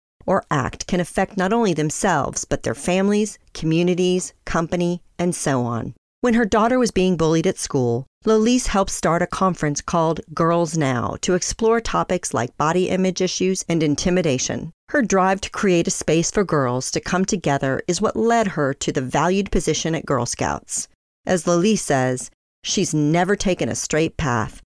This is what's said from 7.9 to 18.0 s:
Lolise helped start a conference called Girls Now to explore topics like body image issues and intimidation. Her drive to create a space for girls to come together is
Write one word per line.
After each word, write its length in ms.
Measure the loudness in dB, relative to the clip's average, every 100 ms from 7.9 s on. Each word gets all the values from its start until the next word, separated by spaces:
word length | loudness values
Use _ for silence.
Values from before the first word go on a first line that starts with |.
| -2 -6 _
Lolise 420 | 2 4 4 2 0
helped 240 | 0 0
start 320 | -2 0 0
a 60 | 0
conference 520 | 0 0 0 -2 -2
called 420 | -2 0 0 -2 -6
Girls 420 | -2 2 2 0 0
Now 420 | 0 0 -2 -4
to 140 | -2
explore 460 | -2 -2 0 2 2
topics 540 | 0 -2 0 -2 -2
like 220 | -4 -4 -2
body 320 | 0 2 0
image 320 | 0 0 0
issues 440 | -2 0 0 -2 0
and 120 | 0
intimidation. 920 | 2 0 0 2 2 0 -2 -6 -8 -16 -4
Her 140 | 0
drive 380 | 2 2 2 0
to 80 | -4
create 360 | -2 2 2 2
a 60 |
space 400 | -2 0 0 2
for 100 | 0
girls 480 | 0 0 0 0 -2
to 100 | -6
come 240 | -2 -2
together 560 | 0 0 0 0 0 -2 -2
is 140 | -2